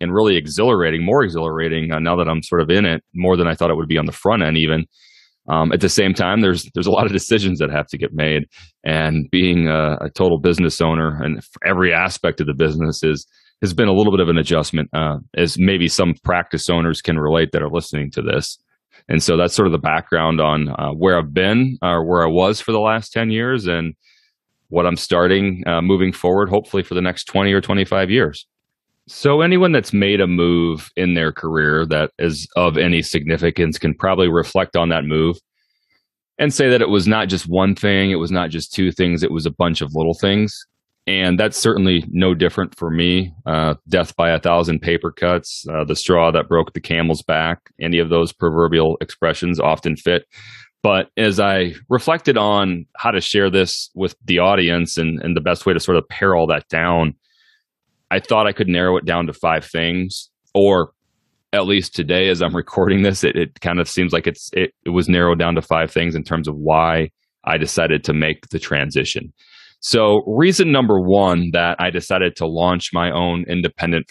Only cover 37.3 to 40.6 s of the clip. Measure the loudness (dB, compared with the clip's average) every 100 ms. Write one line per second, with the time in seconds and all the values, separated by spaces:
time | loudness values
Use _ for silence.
37.3 | -4 -2 2 2 2 2 2 2 0 -2
38.3 | -2 -2 -6 -6 -2 0 0 0 0 -2
39.3 | -2 -4 -2 -2 -2 -4 -4 -2 -2 0
40.3 | 0 -2 -6